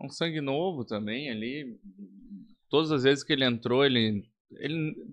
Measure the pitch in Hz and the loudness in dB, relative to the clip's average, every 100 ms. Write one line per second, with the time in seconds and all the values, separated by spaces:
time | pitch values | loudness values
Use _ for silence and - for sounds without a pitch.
0 | 139 - 165 156 139 139 185 151 110 107 | -10 -4 -2 -2 -2 0 -2 -4 -4 -4
1 | 104 120 147 110 117 147 131 101 101 95 | -4 -4 -6 -6 -6 -6 -10 -14 -18 -18
2 | 98 - - 98 - _ _ 147 156 147 | -20 -20 -18 -18 -20 _ _ 2 4 4
3 | 135 139 - 139 131 117 120 127 139 123 | 6 4 2 2 2 0 2 4 4 4
4 | 110 101 - _ _ - 143 160 156 - | 2 0 -6 _ _ -8 -6 -4 -4 -6
5 | - | -12